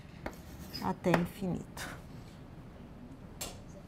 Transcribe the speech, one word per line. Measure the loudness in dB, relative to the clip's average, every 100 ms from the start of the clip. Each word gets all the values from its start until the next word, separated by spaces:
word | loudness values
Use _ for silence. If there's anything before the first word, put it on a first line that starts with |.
| -10 -6 -6 -6 -10 -8 -6 0
até | 2 6 10
infinito. | 10 8 2 2 2 -2 -6 -4 -6 -8 -10 -10 -10 -10 -10 -10 -10 -10 -10 -10 -10 -10 -6 -6 -6 -10 -10